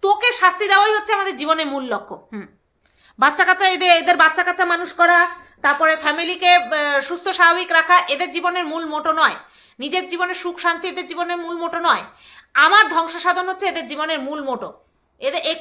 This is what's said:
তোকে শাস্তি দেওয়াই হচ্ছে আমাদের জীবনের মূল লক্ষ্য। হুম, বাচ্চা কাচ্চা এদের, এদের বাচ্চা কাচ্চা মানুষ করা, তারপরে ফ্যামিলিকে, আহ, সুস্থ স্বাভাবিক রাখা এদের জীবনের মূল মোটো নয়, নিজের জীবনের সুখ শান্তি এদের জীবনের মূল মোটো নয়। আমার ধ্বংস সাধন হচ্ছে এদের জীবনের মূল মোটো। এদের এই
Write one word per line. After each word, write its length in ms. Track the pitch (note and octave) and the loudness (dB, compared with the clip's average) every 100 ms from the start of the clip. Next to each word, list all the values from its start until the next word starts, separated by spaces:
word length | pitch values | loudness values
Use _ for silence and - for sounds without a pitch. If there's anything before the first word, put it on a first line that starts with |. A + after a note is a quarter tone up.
তোকে 300 | F#4+ G#4 B4 | 0 2 0
শাস্তি 360 | A#4+ F4+ F4+ G4+ | 2 0 0 2
দেওয়াই 260 | G4 G#4+ | 4 4
হচ্ছে 200 | G#4+ G#4+ | 0 -2
আমাদের 220 | G4+ G4 C4 | -2 -2 -4
জীবনের 320 | D4 D#4+ D4 | -2 -2 -2
মূল 160 | C#4 | -6
লক্ষ্য। 440 | B3+ G#3 - E3+ _ | -6 -8 -8 -18 _
হুম, 160 | G#3+ E3+ _ _ _ _ _ _ - | -16 -16 _ _ _ _ _ _ 0
বাচ্চা 260 | C4+ D4 F4+ | 0 2 2
কাচ্চা 240 | F#4 F#4+ | 4 2
এদের, 220 | F4+ F4+ | 2 4
এদের 260 | E4+ D4+ F4 | 4 4 6
বাচ্চা 260 | D#4+ D#4+ | 4 4
কাচ্চা 220 | F4+ F4+ F4 | -2 0 0
মানুষ 280 | E4+ F4 | -2 -4
করা, 360 | - F4 F4 F4 - - _ | 2 4 4 2 -2 -20 _
তারপরে 340 | C#4+ C#4+ D#4 D#4 | -2 2 2 2
ফ্যামিলিকে, 600 | D4+ D#4 E4+ F4 F4+ F4+ | -2 -2 -4 0 4 4
আহ, 440 | F4+ D#4 D4 C#4+ | 4 -2 0 0
সুস্থ 260 | C4+ F4 G4 | -2 -4 -4
স্বাভাবিক 440 | F4+ E4+ F4 F4+ | 4 4 4 2
রাখা 280 | E4 D#4+ F4+ F4+ | 0 4 4 4
এদের 240 | C#4 F4+ | -4 -4
জীবনের 340 | E4+ F4 F4+ D#4+ | -2 -2 -2 -4
মূল 200 | D#4+ D#4+ | -6 -6
মোটো 260 | D4+ D#4+ | -4 -2
নয়, 240 | D#4+ C#4 E3 - _ _ _ | 0 0 0 -14 _ _ _
নিজের 280 | C#4 F#4 F#4 | -4 -4 -4
জীবনের 280 | F4 F4+ F4+ | -6 -4 -4
সুখ 240 | F4 F4 | -8 -4
শান্তি 280 | F4 E4 F4+ | -4 -2 -6
এদের 180 | F#4 - | -8 -10
জীবনের 320 | E4+ F4 F4 | -6 -6 -6
মূল 200 | E4+ E4+ | -8 -8
মোটো 220 | E4+ E4+ | -6 -2
নয়। 240 | E4+ G#3 - - - - _ | -2 -2 -4 -20 -20 -20 _
আমার 360 | C4 D#4 G4+ G#4+ | 2 4 4 4
ধ্বংস 280 | E4 E4 E4 | 0 -2 -2
সাধন 320 | F4+ F4+ F4+ | -2 0 -4
হচ্ছে 160 | F#4 F#4+ | -4 -4
এদের 220 | E4 A#3+ | -4 -8
জীবনের 320 | D4 D#4+ D#4 | -8 -4 -4
মূল 240 | C4 D4+ | -6 -8
মোটো। 300 | C4+ B3 F3 - _ _ _ _ | -6 -8 -10 -16 _ _ _ _
এদের 220 | C4 D#4+ | -4 -2
এই 140 | D#4 E4 | -2 0